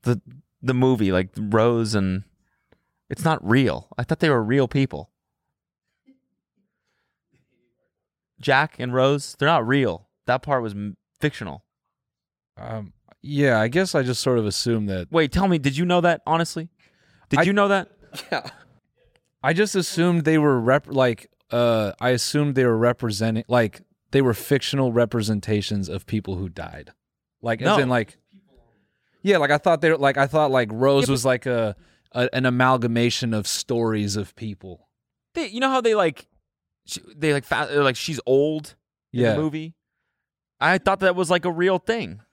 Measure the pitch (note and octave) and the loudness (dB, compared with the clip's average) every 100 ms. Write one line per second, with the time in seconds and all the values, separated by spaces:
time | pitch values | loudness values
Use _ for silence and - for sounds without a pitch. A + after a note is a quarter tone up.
0 | A#2+ A#2 - - _ _ - B2 C3 B2 | -2 -2 -6 -20 _ _ -4 2 2 2
1 | G2 F#2 F#2 - G#2+ A2 A#2 A#2 A2+ G#2+ | 2 0 -2 -6 -2 2 2 2 0 0
2 | F#2+ F#2 - _ _ _ _ _ _ _ | -2 -4 -8 _ _ _ _ _ _ _
3 | _ - D#3+ D#3 F#2+ B2+ B2 B1+ - - | _ -6 -4 -4 2 2 2 -2 -8 -10
4 | B2 D#3+ E3 C3 G#2+ C3+ B2+ C#3 C3+ D2 | -6 -2 2 0 2 0 0 0 -2 -4
5 | - _ _ _ _ _ _ _ _ _ | -14 _ _ _ _ _ _ _ _ _
6 | C4 C4 _ _ _ _ G3 _ _ _ | _ _ _ _ _ _ _ _ _ _
7 | _ _ _ _ _ A#2+ A#2+ _ _ _ | _ _ _ _ _ _ _ _ _ _
8 | _ _ _ _ C3 C3+ D3+ - B2 B2+ | _ _ _ _ 0 0 0 -6 -4 0
9 | C3 C#3+ - - C#3+ E3 A#2 C#3 A#2+ E2+ | 2 0 -6 -2 0 2 2 0 0 -4
10 | _ _ - B2+ - C3+ A#2 G2+ G#2 F#2 | _ _ -4 -4 -2 -4 -4 -8 -10 -12
11 | _ _ D3+ - G2 D2 _ _ _ _ | _ _ -4 -4 -14 -14 _ _ _ _
12 | _ _ _ _ _ - A2+ A2 G2+ _ | _ _ _ _ _ -18 -12 -12 -12 _
13 | _ _ C#3 C#3+ C#3 A2 A2+ D3 F#3+ D#3 | _ _ -6 0 2 4 2 0 0 0
14 | B2+ B2 C3+ B2 G#2+ - A#2+ A#2 G#2 F#2+ | -2 -2 0 0 0 -2 -2 -2 -2 -6
15 | F2 E3 D3 E3+ G3 E3+ C#3 C3+ F3 F3 | -2 0 0 0 0 2 0 -2 0 2
16 | F3 E3 - E3 E3 - E3 _ _ _ | 2 0 -2 -2 -2 -6 -12 _ _ _
17 | _ _ _ C#3 F3 G3+ G3+ G3 - _ | _ _ _ 0 2 2 2 0 -2 _
18 | _ - - D3+ - - _ _ _ _ | _ -20 -8 -8 -8 -20 _ _ _ _
19 | _ _ _ _ C3+ E3 G#3 F#3+ F3 - | _ _ _ _ -2 0 0 0 -2 0
20 | F3 E3+ D3+ D#3+ D3 B2+ A2+ C#3 - C#3 | 2 2 2 4 4 2 2 0 0 0
21 | B2+ A2 - _ _ A#2+ A#2+ A2+ G#2 - | 0 0 -10 _ _ 0 2 2 -2 -2
22 | B2 B2+ - D3 D3 C3+ B2+ A2+ A#2+ B2 | -2 -2 0 0 0 2 2 4 2 0
23 | A#2 G2+ A2+ A2 - B2 A2 - _ _ | -4 -2 -2 -2 0 0 0 -4 _ _
24 | _ C#3 C3 A2 - C#3 - C#3 C3 A#2 | _ 2 2 0 0 -2 0 -2 0 0
25 | A#2 A#2+ G#2+ G#2+ G#2 G#2 G2 G#2 F#2+ F#2+ | 0 0 -2 -4 -2 -2 -2 -4 -4 -8
26 | - A2 - F#2 F#2 E2+ E2 D#2+ - _ | -6 -6 -4 -8 -8 -10 -14 -16 -20 _
27 | _ _ _ _ A#2 A#2 C#3+ G3+ C3 B2 | _ _ _ _ -6 -2 0 0 2 0
28 | G#2+ _ _ _ _ _ _ _ _ _ | -2 _ _ _ _ _ _ _ _ _
29 | _ _ F#3+ F#3 C#3+ D3 F#3+ D#3+ D#3+ D#3 | _ _ 0 2 2 2 2 2 2 4
30 | C#3 C#3 C#3 D#3 D3 C3 A2+ A2 C3+ C#3 | 2 2 0 2 2 2 0 0 4 4
31 | C3 C3+ C3 B2 C3 A#2+ A2 G2+ _ _ | 2 0 0 0 -2 -2 -2 -6 _ _
32 | _ B2 B2 C3 B2+ B2 B2+ C3 A#2+ A#2 | _ -4 -2 0 0 2 2 2 0 0
33 | A#2+ - B2 A2 G2 - - A#2+ A2+ A2 | 0 0 -4 -4 -4 -8 -4 -2 0 -2
34 | G#2 G2+ F#2+ - A2 G2 F#2+ F2 _ _ | -2 -4 -8 -12 -14 -14 -18 -20 _ _
35 | _ _ _ - C#4 A3 C4+ C4 A3+ G#3+ | _ _ _ -8 -8 -2 0 2 2 2
36 | E3+ - - _ _ _ _ _ - - | 0 -2 -20 _ _ _ _ _ -16 -16
37 | - D3+ D#3 C#3+ - B2 C#3+ C#3+ C#3 B2 | -16 -4 0 0 -2 -4 -2 0 0 -2
38 | - D3+ - C3+ D3 D#3 D3+ _ _ _ | -8 -8 0 2 2 -4 -10 _ _ _
39 | _ A#2+ A#2+ G#2+ D#3 D#3 D#3+ - _ _ | _ -2 0 0 -2 -6 -12 -16 _ _
40 | _ _ _ _ _ _ D3 F#3 - F#3+ | _ _ _ _ _ _ 2 2 2 2
41 | F#3+ F3+ E3+ F3 F3+ E3 F3+ F#3 - A3+ | 2 2 0 0 0 0 0 0 -2 -4
42 | A2 G2 _ | -6 -12 _